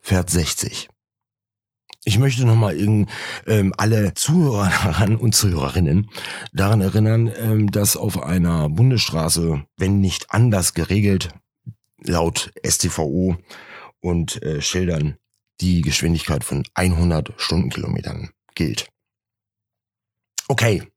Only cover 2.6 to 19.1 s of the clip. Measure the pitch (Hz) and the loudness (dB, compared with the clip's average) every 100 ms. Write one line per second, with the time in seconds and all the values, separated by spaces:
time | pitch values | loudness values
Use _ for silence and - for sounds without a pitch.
2.6 | 107 78 104 107 98 - - - - 107 | 2 0 0 2 0 -4 -12 -12 0 2
3.6 | 95 92 104 110 101 - - 170 151 107 | 2 0 0 2 0 -2 0 2 2 2
4.6 | 98 82 95 80 107 113 120 - 101 85 | 0 0 0 2 2 2 2 2 2 0
5.6 | 67 90 82 82 107 - - - - - | 0 0 2 2 0 -8 -14 -14 -10 -2
6.6 | 95 110 95 107 107 113 117 - 113 110 | 2 2 2 2 2 2 0 -2 -2 2
7.6 | 104 101 101 - 107 87 65 90 85 85 | 2 2 0 0 -4 -4 -2 2 2 2
8.6 | 76 80 127 120 - 80 80 82 82 76 | 0 4 4 4 0 -2 -2 0 0 -2
9.6 | - - 95 101 95 - - 104 123 104 | -6 -4 0 2 2 -2 -4 2 4 4
10.6 | 85 - 82 101 104 95 85 - _ _ | 0 -2 0 2 2 2 -2 -12 _ _
11.6 | - - _ _ - 85 82 - - - | -20 -20 _ _ -4 0 0 -2 -10 -8
12.6 | 76 - 90 - 76 73 92 85 - - | -4 -2 -2 -2 -2 0 0 -2 -6 -20
13.6 | - - - _ 87 87 80 - - 76 | -20 -20 -20 _ -2 -2 -2 -6 -6 -4
14.6 | 71 92 90 80 76 71 _ _ _ _ | -4 -2 -2 0 -2 -4 _ _ _ _
15.6 | 92 87 76 73 85 82 - 71 - 71 | 0 2 2 0 0 -2 0 -4 -2 -6
16.6 | 65 - 92 85 87 80 - - - 82 | -6 -2 0 2 2 0 -2 -8 -4 -2
17.6 | 65 - - - - - - _ _ - | -2 -4 -6 -6 -6 -10 -12 _ _ -4
18.6 | 80 - - _ _ | -4 -2 -10 _ _